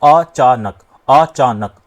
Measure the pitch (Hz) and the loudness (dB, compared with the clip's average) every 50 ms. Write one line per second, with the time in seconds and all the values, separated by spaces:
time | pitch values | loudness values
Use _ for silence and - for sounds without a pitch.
0 | - 147 147 165 170 - - - 139 127 127 117 107 101 95 _ _ _ _ _ | 0 2 2 2 0 -2 -4 -2 0 0 0 -2 -4 -10 -12 _ _ _ _ _
1 | _ - - 147 160 160 - - 139 123 120 104 110 117 - _ _ | _ 0 2 2 2 0 -2 -4 -4 -4 -4 -4 -8 -12 -14 _ _